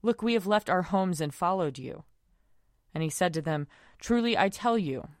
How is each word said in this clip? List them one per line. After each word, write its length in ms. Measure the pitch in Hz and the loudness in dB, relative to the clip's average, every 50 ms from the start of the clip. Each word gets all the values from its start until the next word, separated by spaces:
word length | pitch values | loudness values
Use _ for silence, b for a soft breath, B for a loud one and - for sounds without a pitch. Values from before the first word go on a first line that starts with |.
"Look, 220 | - 220 233 - 220 | 2 0 0 0 0
we 100 | 233 233 | 0 0
have 140 | 226 175 | 0 2
left 240 | 190 208 214 208 - | 2 2 2 2 2
our 100 | 180 180 | 0 0
homes 400 | 180 - 185 196 190 185 180 151 | 0 2 0 2 2 2 0 -2
and 140 | 165 147 143 | -2 -4 -4
followed 440 | - 180 175 185 190 175 151 135 135 | -2 0 0 0 2 0 -2 -4 -6
you." 260 | 131 - - - 156 _ _ _ _ _ _ _ _ _ _ _ _ _ _ _ _ _ _ | -10 -12 -12 -12 -16 _ _ _ _ _ _ _ _ _ _ _ _ _ _ _ _ _ _
And 80 | 156 160 | -4 -4
he 80 | 160 | -2
said 240 | 143 - 185 180 160 | 0 0 0 0 0
to 80 | 160 151 | -2 -2
them, 260 | 160 156 151 147 b b b b b b b | -2 -2 -2 -4 b b b b b b b
"Truly 400 | - - 233 240 233 240 233 - | -2 0 2 2 2 2 2 4
I 100 | - 196 | 2 2
tell 300 | 196 - - 240 233 233 | 0 0 0 2 2 2
you, 300 | 196 147 135 127 - - - _ | 0 0 -4 -6 -8 -12 -18 _